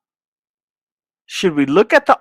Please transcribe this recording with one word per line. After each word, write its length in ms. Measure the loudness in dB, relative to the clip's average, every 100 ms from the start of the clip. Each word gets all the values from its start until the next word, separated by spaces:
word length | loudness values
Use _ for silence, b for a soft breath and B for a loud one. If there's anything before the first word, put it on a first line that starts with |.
| _ _ _ _ _ _ _ _ _ _ _ _ _
Should 280 | -6 -4 -2
we 100 | -2
look 280 | 0 2
at 120 | 0 0
the 120 | -2